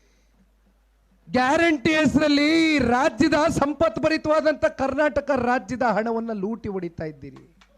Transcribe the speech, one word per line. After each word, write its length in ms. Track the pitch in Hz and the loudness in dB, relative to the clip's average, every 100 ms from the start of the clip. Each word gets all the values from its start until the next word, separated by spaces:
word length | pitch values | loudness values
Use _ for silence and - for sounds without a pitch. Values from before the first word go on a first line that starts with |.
| _ _ _ _ _ _ _ _ _ _ _ _ - | _ _ _ _ _ _ _ _ _ _ _ _ -4
ಗ್ಯಾರಂಟಿ 640 | 240 254 320 339 302 320 311 | 0 2 2 2 2 2 2
ಹೆಸರಲ್ಲಿ 480 | 294 269 302 285 294 330 320 | 2 2 2 2 2 2 2
ಈ 20 | 294 233 | 2 2
ರಾಜ್ಯದ 440 | 240 311 220 320 294 320 - | 2 0 2 2 2 0 0
ಸಂಪತ್ಭರಿತವಾದಂತ 1040 | 277 294 330 320 302 311 311 311 302 311 311 311 | -2 0 -2 0 -2 -2 0 0 0 0 -2 -2
ಕರ್ನಾಟಕ 500 | 269 269 302 294 277 269 233 | -4 0 0 -2 -2 -2 0
ರಾಜ್ಯದ 380 | 254 254 247 240 202 | -2 -4 -4 0 0
ಹಣವನ್ನ 360 | 226 226 226 214 | -2 -4 -6 -6
ಲೂಟಿ 260 | 196 226 226 | -6 -6 -8
ಹೊಡಿತಾ 300 | 190 170 - 160 | -8 -8 -10 -12
ಇದ್ದೀರಿ. 320 | 143 139 131 - _ _ | -12 -18 -20 -20 _ _